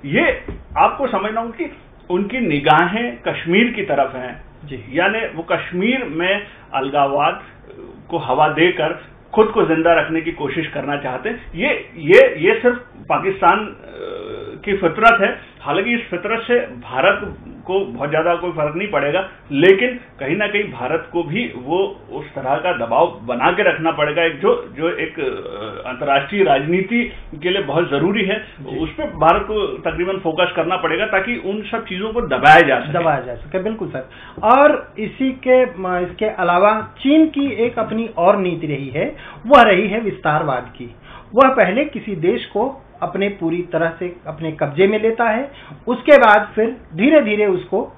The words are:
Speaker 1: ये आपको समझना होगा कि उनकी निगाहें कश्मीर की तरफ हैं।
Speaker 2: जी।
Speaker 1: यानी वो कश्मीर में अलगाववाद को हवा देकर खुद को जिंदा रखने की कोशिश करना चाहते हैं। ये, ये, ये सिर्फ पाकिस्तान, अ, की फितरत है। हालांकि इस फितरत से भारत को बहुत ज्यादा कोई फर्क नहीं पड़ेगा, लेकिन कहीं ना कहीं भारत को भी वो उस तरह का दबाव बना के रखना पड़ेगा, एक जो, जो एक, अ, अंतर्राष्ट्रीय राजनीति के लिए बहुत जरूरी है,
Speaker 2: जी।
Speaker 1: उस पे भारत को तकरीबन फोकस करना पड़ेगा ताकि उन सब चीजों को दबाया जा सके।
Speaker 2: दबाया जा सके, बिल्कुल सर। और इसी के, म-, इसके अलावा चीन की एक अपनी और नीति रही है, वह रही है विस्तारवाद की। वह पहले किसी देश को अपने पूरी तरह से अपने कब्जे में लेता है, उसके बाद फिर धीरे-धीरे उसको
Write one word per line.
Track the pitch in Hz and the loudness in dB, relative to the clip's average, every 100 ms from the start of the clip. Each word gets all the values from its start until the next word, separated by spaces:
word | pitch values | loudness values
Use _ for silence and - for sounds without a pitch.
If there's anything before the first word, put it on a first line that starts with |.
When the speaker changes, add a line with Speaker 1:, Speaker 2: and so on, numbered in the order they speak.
| 143 | -2
Speaker 1:
ये | 185 330 - - - - - | 0 0 -2 -8 -14 -8 2
आपको | 202 - 262 | 2 2 -4
समझना | 214 208 226 | -2 -4 -6
होगा | 233 226 302 | -8 -8 -10
कि | - - - - | -10 -20 -20 -4
उनकी | 180 202 254 | -2 -2 -2
निगाहें | 220 147 147 151 175 208 240 240 180 | -2 0 4 4 4 0 -6 -6 -6
कश्मीर | 147 165 190 240 | -6 0 2 2
की | 214 | -2
तरफ | 185 143 135 131 | -2 0 0 -2
हैं। | 127 120 - - 147 | -12 -12 -18 -20 -16
Speaker 2:
जी। | 131 104 | -16 -6
Speaker 1:
यानी | 139 190 220 226 156 | 0 0 0 -6 -8
वो | |
कश्मीर | 165 175 - 180 214 262 | -4 -4 -2 -2 0 -2
में | 233 156 180 202 202 - - | -4 -4 -2 -2 -6 -20 -8
अलगाववाद | 131 135 143 139 139 151 180 - - - - 90 - - | -6 -2 0 2 2 0 -2 -14 -20 -20 -20 -20 -20 -8
को | 165 | -6
हवा | 135 131 156 | -2 2 2
देकर | 151 175 - 156 170 - - - | 4 2 2 -4 -4 -12 -20 -4
खुद | 214 214 | 2 2
को | 226 160 | 2 2
जिंदा | 160 165 | 2 4
रखने | 165 151 160 | 4 2 -4
की | 160 | -4
कोशिश | 156 143 165 156 | -6 -6 -4 -6
करना | 147 139 143 | -6 -6 -6
चाहते | 139 127 214 | -6 -6 -6
हैं। | 240 - 160 | -8 -12 -4
ये, | 277 262 - 165 | -2 -2 -6 -10
ये, | 147 208 269 160 | 6 8 8 4
ये | 175 220 | 0 2
सिर्फ | 247 240 - - - | 0 0 -10 -20 -4
पाकिस्तान, | 190 185 190 175 202 | -2 -2 2 4 4
अ, | 214 208 - - 92 90 95 104 101 - - | -2 -12 -20 -14 -12 -12 -12 -12 -14 -12 -6
की | 196 | -2
फितरत | 170 151 226 208 | -2 4 4 4
है। | 202 - - - | 0 -2 -14 -16
हालांकि | - 190 226 | -4 -4 -2
इस | 233 | -4
फितरत | - 175 214 233 | -4 -8 -6 -6
से | 226 240 - | 0 -2 -2
भारत | 123 - 123 175 196 196 - - - - | -12 -8 0 0 0 -6 -14 -18 -18 -4
को | 135 196 | -4 -4
बहुत | 117 147 | -6 -4
ज्यादा | 156 165 170 | -2 0 -2
कोई | 175 | -4
फर्क | 156 147 160 | -4 -4 -4
नहीं | 202 | -4
पड़ेगा, | 151 143 170 196 - - | -2 -2 -2 -6 -14 -8
लेकिन | 139 175 190 247 247 - - | 4 6 6 2 -4 -14 -12
कहीं | 135 185 | -6 -2
ना | 208 | -2
कहीं | 208 | -2
भारत | - 120 127 160 - | -4 -6 -4 -4 -4
को | 170 | -6
भी | 156 185 240 - | -4 -4 -6 -8
वो | 123 175 196 - - | -4 -2 -2 -4 -14
उस | 131 147 | -14 -12
तरह | 143 127 147 | -8 -2 -2
का | 180 143 113 | -2 -4 0
दबाव | 123 175 - | 2 0 -2
बना | 113 120 147 | -8 0 0
के | 180 | 2
रखना | 190 151 160 | 0 0 -2
पड़ेगा, | 151 151 151 | 0 -2 0
एक | 170 143 | 0 0
जो, | 196 240 - 123 | 0 0 -4 -4
जो | 165 | -4
एक, | - 156 165 | -4 -6 -6
अ, | 131 98 101 101 107 - - | -6 -6 -10 -10 -12 -12 -12
अंतर्राष्ट्रीय | 123 147 135 - 202 | -8 0 0 2 0
राजनीति | 185 139 147 180 185 240 233 - - 151 | 2 2 2 -2 0 -2 -2 -8 -16 -6
के | 170 | -2
लिए | 196 | -2
बहुत | 143 143 165 | 0 -2 0
जरूरी | 143 165 208 190 | 0 0 0 -2
है, | 214 - - | -4 -6 -16
Speaker 2:
जी। | 143 120 | -10 -6
Speaker 1:
उस | 160 | -6
पे | - | -6
भारत | 302 165 156 196 | -8 2 4 4
को | 196 214 170 131 | 0 -4 -4 -4
तकरीबन | 170 160 180 190 | -6 -4 -4 -2
फोकस | 175 160 175 - | -4 0 0 0
करना | 160 180 | -2 -2
पड़ेगा | 160 165 214 | -2 -2 0
ताकि | 190 196 240 | -2 -2 -6
उन | 190 214 | -6 -8
सब | 202 226 226 | -6 -8 -8
चीजों | 185 220 | -8 -4
को | 220 | -4
दबाया | 190 127 143 160 | -2 2 6 8
जा | 160 127 | 6 2
सके। | 135 | -2
Speaker 2:
दबाया | 165 165 139 | -2 0 -2
जा | 123 120 | -4 -12
सके, | - 185 | -6 -6
बिल्कुल | 190 220 170 | -4 -6 -8
सर। | 143 - - - - | -10 -12 -18 -20 -4
और | 214 254 294 294 - - | 4 6 6 4 -4 -10
इसी | 214 - 262 | -10 -4 -4
के, | 254 254 254 247 | -2 4 4 4
म-, | 180 185 180 180 | -2 -4 -2 -4
इसके | - 214 | -2 -4
अलावा | - 175 175 208 220 202 - | 0 2 4 4 4 -4 -4
चीन | 269 311 311 | 2 4 4
की | 277 277 | 2 -4
एक | 208 240 - | 0 -2 -2
अपनी | - 226 226 - | -4 -4 -6 2
और | 175 202 | 4 4
नीति | 180 160 151 | 0 -4 -4
रही | 139 139 | -6 -6
है, | 135 240 311 - - 220 | -4 -4 -6 -18 -14 6
वह | 277 | 8
रही | 226 185 208 | 8 4 2
है | 214 | -2
विस्तारवाद | 214 160 160 151 156 127 123 - | -4 -4 0 0 0 -4 -6 -16
की। | 120 - - - - 220 | -18 -18 -20 -20 -2 4
वह | 262 | 6
पहले | 262 185 214 294 | 6 2 2 -2
किसी | - - 185 | -6 -8 -2
देश | 170 233 - | 0 0 -4
को | 202 254 - - - | -4 -4 -6 -20 -8
अपने | 175 190 202 | -6 -2 -4
पूरी | 202 165 175 | -2 -4 -2
तरह | 175 160 165 160 | -2 -2 -2 -2
से | 180 175 156 | -10 -10 -14
अपने | 151 160 | -8 -8
कब्जे | 156 143 139 196 | -4 -4 2 2
में | 214 | 4
लेता | 220 226 233 | 0 0 0
है, | 220 277 - - - - | 0 -4 -12 -20 -12 -6
उसके | 247 - 285 | -4 6 8
बाद | 233 208 208 - | 8 6 4 -2
फिर | 226 262 - 160 | -2 -4 -14 0
धीरे-धीरे | 247 311 220 208 208 | 6 6 4 0 0
उसको | 180 - - 269 | 0 -2 -4 -4